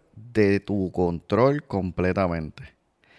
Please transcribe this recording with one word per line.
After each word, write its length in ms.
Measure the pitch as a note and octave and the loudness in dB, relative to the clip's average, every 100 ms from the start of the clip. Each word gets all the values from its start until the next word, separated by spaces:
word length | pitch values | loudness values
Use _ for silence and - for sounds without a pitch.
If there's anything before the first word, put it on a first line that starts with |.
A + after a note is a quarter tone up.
| _ - | _ -20
de 440 | A#2 A2+ G2+ G2+ | -4 2 4 2
tu 320 | - G2+ F#2 | 0 -4 -2
control 720 | - F2 E2+ - G2+ C3 D3 | 0 0 -2 -2 2 4 2
completamente. 1080 | - G2 F#2 E2+ F2+ F#2 F#2 E2+ D#2 - - _ _ _ _ | -4 -4 -4 -2 0 0 0 -2 -6 -12 -20 _ _ _ _